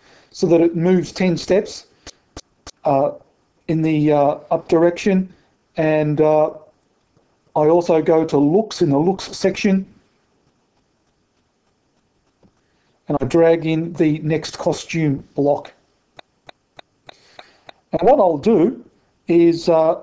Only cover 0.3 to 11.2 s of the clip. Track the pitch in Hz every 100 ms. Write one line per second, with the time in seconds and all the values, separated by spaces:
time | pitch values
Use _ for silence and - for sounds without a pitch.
0.3 | - 180 165 170 175 175 185 - - 185
1.3 | 170 - 185 214 - - _ - - _
2.3 | - - _ - - 156 139 147 - _
3.3 | _ _ _ - 160 160 151 151 147 143
4.3 | - - 165 - 165 175 175 208 190 185
5.3 | - _ _ _ - 156 156 151 147 156
6.3 | 156 156 - - _ _ _ _ _ _
7.3 | _ _ 156 151 175 170 160 151 160 160
8.3 | 143 143 185 214 - 165 139 170 190 -
9.3 | - 190 185 208 190 190 _ _ _ _
10.3 | _ _ _ _ _ _ _ _ _